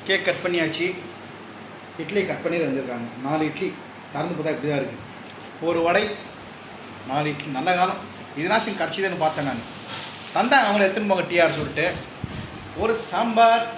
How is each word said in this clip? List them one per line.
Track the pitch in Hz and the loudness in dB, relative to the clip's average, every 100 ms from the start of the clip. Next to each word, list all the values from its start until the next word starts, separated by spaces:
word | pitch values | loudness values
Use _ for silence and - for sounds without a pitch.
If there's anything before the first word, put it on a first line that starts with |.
கேக் | - 190 180 | 0 0 2
கட் | 175 185 | 0 0
பண்ணியாச்சு. | 175 160 160 180 180 - - - - - - - - - - | 2 0 0 -2 -2 -10 -14 -16 -16 -16 -16 -16 -16 -16 -10
இட்லி | 151 202 180 | -2 0 0
கட் | 143 | -2
பண்ணி | 170 170 | -2 0
வந்திருக்காங்க. | 151 135 123 120 117 117 135 | 0 0 -2 -6 -8 -6 -2
நாலு | 156 156 | 0 0
இட்லி. | 147 185 - - - - | 0 -4 -4 -14 -16 -10
திறந்து | 143 165 | -4 -2
பார்த்தா | 160 160 | -2 -2
இப்படி | 143 143 | 0 0
தான் | 143 | 0
இருக்கு. | 120 117 - - - - - - | -2 -6 -14 -14 -14 -14 -16 -4
ஒரு | 165 165 | 0 2
வடை, | 165 185 214 - - - - - - - - - - | 4 4 2 -4 -10 -14 -16 -16 -16 -16 -16 -14 -2
நாலு | 139 151 | 0 0
இட்லி. | 143 151 | -2 -4
நல்ல | 131 160 180 | -2 2 4
காலம். | 185 - - - - 143 | 2 0 -8 -14 -12 -6
இதனாச்சும் | 170 214 226 196 | 2 2 2 -2
கடிச்சிதுன்னு | 151 - 190 165 | -2 0 0 2
பார்த்தேன் | 156 156 143 | 0 2 -2
நான். | 117 - - - - - - - | -4 -8 -12 -10 -8 -8 -10 -4
தந்தாங்க | 160 233 277 220 | 2 6 6 6
அவங்கள | 208 | 6
எடுத்துன்னு | 196 202 208 | 4 4 2
போங்க | 180 170 | 2 2
டி | 175 | 6
ஆர் | 160 | 6
சொல்லிட்டு. | 147 139 147 170 - - - - - - - - - | 4 -2 0 0 0 -8 -10 -8 -8 -10 -10 -10 -2
ஒரு | 214 220 | 0 2
சாம்பார். | - 180 233 220 226 233 226 | 0 0 2 8 8 8 2